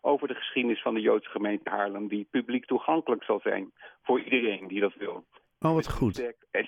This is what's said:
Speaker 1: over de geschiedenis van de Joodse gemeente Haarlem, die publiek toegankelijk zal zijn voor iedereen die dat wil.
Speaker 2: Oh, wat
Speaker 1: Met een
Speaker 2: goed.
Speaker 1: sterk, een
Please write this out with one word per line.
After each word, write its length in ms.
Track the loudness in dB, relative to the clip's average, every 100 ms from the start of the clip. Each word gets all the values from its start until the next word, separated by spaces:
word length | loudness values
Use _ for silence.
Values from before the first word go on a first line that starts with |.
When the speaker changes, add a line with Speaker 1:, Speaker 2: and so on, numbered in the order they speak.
Speaker 1:
over 280 | 0 2 0
de 60 |
geschiedenis 480 | -6 -4 0 0 0
van 120 | 0
de 60 | 2
Joodse 300 | 4 2 0
gemeente 400 | -4 -2 -2 -2
Haarlem, 380 | -2 -2 -2 -4
die 200 | -4 -2
publiek 360 | -4 -2 -4 0
toegankelijk 580 | 0 2 0 2 -2
zal 160 | 0 0
zijn 280 | 0 -2 -6 _ -20 -8
voor 180 | 0 2
iedereen 460 | 4 2 2 -2 -4
die 120 | 0
dat 140 | 0
wil. 300 | 0 -8 -8 -14 _ _ _
Speaker 2:
Oh, 120 | 2
wat 20 | 2
Speaker 1:
Met 100 | 0
een 60 |
Speaker 2:
goed. 220 | 0 0
Speaker 1:
sterk, 220 | 0 -6 -8 _
een 160 | -4